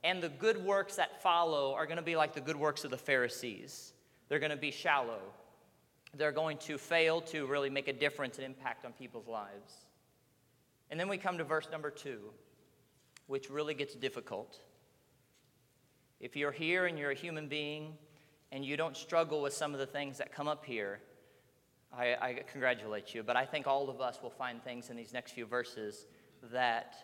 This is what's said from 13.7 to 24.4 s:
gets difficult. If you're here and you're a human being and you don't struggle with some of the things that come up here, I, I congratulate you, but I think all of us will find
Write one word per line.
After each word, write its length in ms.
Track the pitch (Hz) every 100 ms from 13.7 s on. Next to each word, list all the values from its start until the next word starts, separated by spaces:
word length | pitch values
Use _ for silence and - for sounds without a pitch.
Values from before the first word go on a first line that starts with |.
gets 200 | 139 139
difficult. 640 | 120 127 123 - 101 110 - - _ _ _ _ _ _ _ _ _ _ _ _ _ _ _
If 160 | 123 143
you're 160 | 147
here 340 | 143 160 180 180
and 120 | 160
you're 120 | 143
a 60 | 139
human 320 | 170 156 151
being 460 | 151 147 151 156 156 - - - _ _
and 120 | 135
you 120 | 135 147
don't 200 | 165 -
struggle 460 | - 170 165 151
with 120 | 143
some 180 | 143 151
of 80 | 143
the 60 | 135
things 320 | 143 143 135
that 140 | -
come 140 | - 147
up 180 | 147
here, 360 | - 117 101 101 - - - - _ _ _ _ _
I, 220 | 123 123
I 180 | 120 127 123 135
congratulate 600 | 143 127 120 110 107 98
you, 80 | 117
but 140 | 110 120
I 100 | 135
think 200 | 156 139
all 220 | 135 139
of 120 | 123
us 200 | 127 120
will 80 | 123
find 320 | -